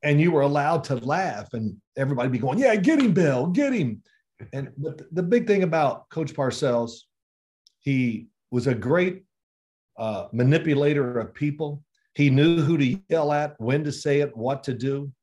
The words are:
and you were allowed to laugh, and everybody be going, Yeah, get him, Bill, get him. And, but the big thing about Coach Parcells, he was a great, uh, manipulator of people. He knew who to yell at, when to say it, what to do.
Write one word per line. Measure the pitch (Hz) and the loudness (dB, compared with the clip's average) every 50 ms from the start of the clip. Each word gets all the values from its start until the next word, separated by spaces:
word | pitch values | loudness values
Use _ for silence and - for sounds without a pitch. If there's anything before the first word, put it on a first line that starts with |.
| - | 2
and | 147 147 147 | 2 4 4
you | 156 175 | 4 4
were | 170 151 | 4 4
allowed | 143 143 143 147 143 147 165 165 143 | 2 2 2 0 0 0 0 -2 -2
to | - 143 | -4 -6
laugh, | 120 113 120 147 175 190 175 120 104 104 - - | -6 -2 -4 -2 -2 -2 -4 -6 -8 -10 -10 -8
and | 120 110 107 90 - _ _ _ | -6 -6 -6 -8 -10 _ _ _
everybody | - 135 135 143 123 120 131 | -4 -2 -2 -2 -2 -2 -2
be | 127 120 | -2 -2
going, | 107 127 131 196 | -2 -2 0 2
Yeah, | 277 262 220 | 4 4 4
get | 214 180 214 320 311 | 4 4 4 4 4
him, | 277 233 180 | 4 4 4
Bill, | 170 180 151 135 123 127 | 4 4 4 2 2 0
get | 170 180 208 294 277 262 | 0 0 0 0 0 0
him. | 233 165 127 104 98 _ _ _ _ _ _ _ _ 123 110 - | 0 -2 -2 -4 -6 _ _ _ _ _ _ _ _ -20 -14 -10
And, | 135 139 - - | -10 -10 -10 -12
but | - 139 120 - - - - | -10 -10 -10 -10 -12 -16 -10
the | - 165 180 | -6 -4 -2
big | 175 202 240 233 | 2 2 2 2
thing | 233 208 196 185 | 2 2 2 2
about | 175 156 160 156 135 117 - - _ | 0 2 2 2 2 0 -2 -10 _
Coach | - - 160 139 - | -8 -6 -6 -6 -4
Parcells, | - 143 131 117 - - 139 120 120 117 117 117 - - _ _ _ _ _ _ _ _ _ _ _ _ _ _ _ | -2 -2 -2 -2 -2 0 0 0 0 0 -2 -6 -14 -20 _ _ _ _ _ _ _ _ _ _ _ _ _ _ _
he | _ 143 139 131 127 120 113 104 - - _ _ _ _ | _ -2 0 2 2 0 -2 -4 -8 -12 _ _ _ _
was | - 123 120 | -4 -2 0
a | 139 127 | 0 -2
great, | 110 107 120 143 175 180 190 180 - - _ _ _ _ _ _ _ _ _ _ _ _ _ _ | -2 0 0 2 2 2 0 -2 -6 -14 _ _ _ _ _ _ _ _ _ _ _ _ _ _
uh, | - 113 110 107 98 - - | -10 -8 -6 -6 -6 -8 -8
manipulator | - 113 123 127 143 165 - 160 139 139 143 147 151 143 139 123 123 143 | -4 0 2 2 2 2 2 0 0 2 2 2 2 2 0 -2 -2 -4
of | 123 - - | -6 -6 -8
people. | - 151 147 143 147 156 147 147 143 - _ _ _ _ _ _ | -6 -4 -4 -4 -4 -8 -8 -8 -12 -14 _ _ _ _ _ _
He | - 147 143 | 0 2 4
knew | 131 135 147 165 170 170 | 4 6 4 4 4 4
who | 156 139 170 | 2 2 2
to | 160 143 127 123 196 - _ | 2 2 0 0 -2 -4 _
yell | 165 160 151 147 | 0 0 0 2
at, | 147 147 147 147 147 _ | 0 0 -2 -4 -6 _
when | 110 113 131 147 156 | -4 0 0 0 0
to | 147 | -2
say | 139 - - 151 139 143 | -6 -6 -2 0 2 2
it, | 143 143 143 | 2 0 -4
what | 117 110 123 139 135 - | -6 -4 -4 -4 -4 -4
to | - 135 | -6 -6
do. | 120 117 135 139 139 143 143 131 _ | -4 -4 -4 -4 -4 -6 -10 -14 _